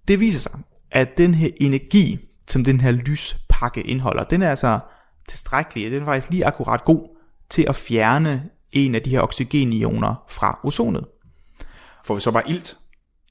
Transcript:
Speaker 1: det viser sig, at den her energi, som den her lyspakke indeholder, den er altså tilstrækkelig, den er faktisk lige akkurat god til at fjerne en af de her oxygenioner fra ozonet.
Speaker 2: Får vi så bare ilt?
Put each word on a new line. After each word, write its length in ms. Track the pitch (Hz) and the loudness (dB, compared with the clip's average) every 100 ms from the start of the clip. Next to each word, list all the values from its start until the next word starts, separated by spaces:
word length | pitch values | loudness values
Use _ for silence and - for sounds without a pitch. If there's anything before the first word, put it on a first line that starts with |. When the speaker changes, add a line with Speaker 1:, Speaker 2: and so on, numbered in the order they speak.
| - | 0
Speaker 1:
det 120 | 202 | 2
viser 200 | 220 160 | 2 0
sig, 120 | - 135 - _ - | -4 -10 -18 _ -2
at 260 | - 131 - | 0 2 4
den 160 | 175 | 4
her 160 | 165 160 - | 4 2 2
energi, 640 | 139 135 - 202 185 - - _ - | 0 0 2 4 4 0 -12 _ -4
som 160 | 139 | 0
den 160 | 123 131 | 2 4
her 120 | 127 | 4
lyspakke 880 | 120 123 151 - - - - 120 - | 2 0 -4 -4 -2 4 4 4 -4
indeholder, 420 | - 131 131 - | -6 -4 -2 -2
den 180 | - 170 | -2 0
er 80 | 185 | 0
altså 300 | 139 123 107 - - _ _ - | 0 0 0 -4 -20 _ _ -16
tilstrækkelig, 640 | - - 131 156 120 107 | -12 -4 -4 -4 -6 -6
den 100 | 135 | -6
er 40 | 147 | -4
faktisk 240 | 135 - | -4 -2
lige 160 | 180 - | -2 -2
akkurat 380 | - 120 120 | -2 -2 0
god 340 | - 165 - - _ _ - | 2 2 0 -18 _ _ -6
til 160 | - 151 | 0 0
at 60 | 135 | -2
fjerne 720 | - 113 110 139 156 135 151 _ _ | -2 0 2 2 0 -2 -8 _ _
en 240 | 139 139 113 | 0 0 0
af 60 | |
de 80 | 127 | -2
her 120 | 127 | 0
oxygenioner 1000 | - - 123 147 127 110 110 110 104 113 - | -2 -4 -2 0 0 0 -2 -2 -2 -4 -10
fra 300 | - 104 - | -4 -4 -2
ozonet. 420 | 135 - 233 - - _ _ _ _ - - - - - - | -4 -2 -2 -4 -8 _ _ _ _ -20 -20 -20 -20 -12 -6
Speaker 2:
Får 100 | 101 | -4
vi 60 | |
så 100 | 117 | 0
bare 180 | 113 117 | 0 0
ilt? 280 | 175 - - - _ _ _ _ | -4 -8 -16 -20 _ _ _ _